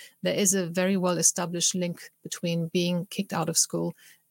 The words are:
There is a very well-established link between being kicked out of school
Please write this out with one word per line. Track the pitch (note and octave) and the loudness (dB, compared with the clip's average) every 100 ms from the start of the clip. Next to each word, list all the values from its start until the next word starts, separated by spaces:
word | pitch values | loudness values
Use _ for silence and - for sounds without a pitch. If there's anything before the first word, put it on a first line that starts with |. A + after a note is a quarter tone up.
| - _ | -20 _
There | F3+ | -2
is | - G3+ | 2 2
a | G3 E3+ | 2 0
very | F3 F#3 G3 | 0 2 2
well-established | F3+ E3+ E3 - E3+ F3 - | 2 2 2 2 -2 -2 0
link | F#3 F3 E3 - _ | 0 -2 -4 -14 _
between | - - F3 E3+ E3 | -14 -6 -2 0 0
being | F3+ F3 F3 F#3 | 2 2 0 -2
kicked | - G3 | -6 -4
out | F3 E3 | -2 0
of | D#3+ | 0
school | - E3+ E3+ - - - _ | 0 -2 -4 -6 -16 -20 _